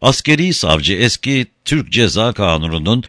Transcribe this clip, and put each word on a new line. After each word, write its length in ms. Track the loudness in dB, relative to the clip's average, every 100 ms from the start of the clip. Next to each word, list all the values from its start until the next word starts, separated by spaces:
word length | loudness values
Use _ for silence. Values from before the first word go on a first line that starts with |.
askeri 520 | 0 0 0 2 2
savcı 400 | 0 2 2 2
eski 540 | 0 0 0 -2 -2 -4 _
Türk 260 | -2 -2 0
Ceza 420 | 0 2 2 -2
Kanunu'nun 680 | 0 0 0 -2 -4 0 -2